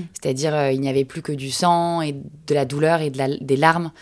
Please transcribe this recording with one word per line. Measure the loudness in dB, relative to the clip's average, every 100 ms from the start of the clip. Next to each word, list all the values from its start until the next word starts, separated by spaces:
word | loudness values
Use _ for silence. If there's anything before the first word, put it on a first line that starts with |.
| -8
C'est-à-dire, | -8 -4 -2 0 0
euh, | 0
il | 0
n'y | 0
avait | 0 -2
plus | -4
que | -8
du | -6 -6
sang | 0 2 2 2 -2
et | -4
de | -6 -10 -10 -2 0
la | 0
douleur | 0 2 2
et | 0
de | -2
la... | -2
des | -2 0 4
larmes. | 4 4 0 -10